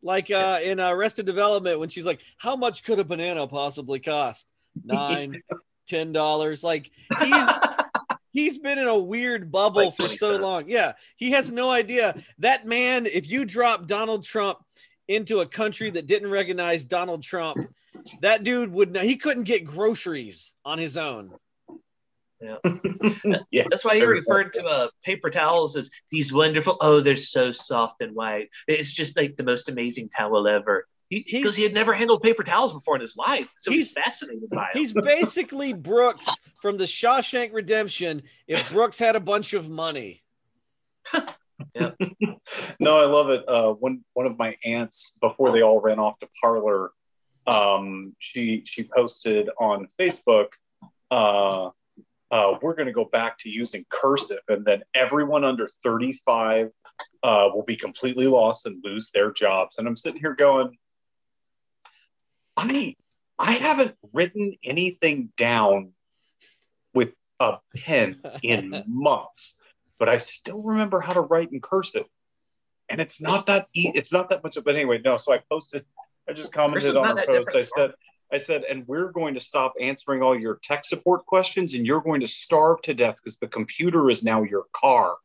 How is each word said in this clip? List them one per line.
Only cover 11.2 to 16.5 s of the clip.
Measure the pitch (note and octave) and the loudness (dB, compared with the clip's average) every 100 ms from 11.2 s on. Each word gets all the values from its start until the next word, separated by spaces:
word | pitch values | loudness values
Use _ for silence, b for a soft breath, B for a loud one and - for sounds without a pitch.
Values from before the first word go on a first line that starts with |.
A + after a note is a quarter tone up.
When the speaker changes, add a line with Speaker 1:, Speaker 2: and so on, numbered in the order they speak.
| B3 | 0
Speaker 1:
has | C4+ C4 | 0 0
no | A#3+ B3+ | -2 0
idea. | B3 G#3+ A#3+ A3 D3 B _ | 0 0 0 0 -2 B _
That | G3 C4 A3 | 0 0 0
man, | A#3 B3 B3+ A#3 | -2 0 0 0
if | E3 D3 | -4 -2
you | B3 | -4
drop | B3 G3 A#3+ A3 E3+ | -4 0 2 2 -2
Donald | G#3 A3 A3 | -4 -2 -4
Trump | - A3 G3+ F#3 _ b b b - | -4 -2 -2 -4 _ b b b -4
into | G3+ G#3 G#3+ | -4 0 -2
a | F3 | -2
country | - G#3+ - A3 | -2 -4 -4 -6
that | F3 D3 | -6 0
didn't | G3+ G3+ | 0 0
recognize | G3 F#3 | -2 -2